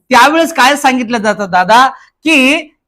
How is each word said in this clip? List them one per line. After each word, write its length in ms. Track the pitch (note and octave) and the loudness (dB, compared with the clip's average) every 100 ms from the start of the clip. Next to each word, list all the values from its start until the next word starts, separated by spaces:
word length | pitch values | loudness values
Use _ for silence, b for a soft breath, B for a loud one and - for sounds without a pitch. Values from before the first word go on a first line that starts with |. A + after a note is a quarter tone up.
| - | -2
त्यावेळेस 440 | B3 C4+ D#4+ E4 | 2 2 2 -2
काय 220 | - B3+ C#4+ | 0 -2 0
सांगितलं 420 | C4+ B3+ A3+ A#3+ | -2 -2 -4 -4
जातं 320 | G#3 G3+ G3 | -4 -4 -2
दादा, 360 | F3+ F#3 A3+ - B B _ | -2 2 2 2 B B _
की 480 | D#4 D4+ C4 D#4+ D#4 _ | -2 0 0 -2 -6 _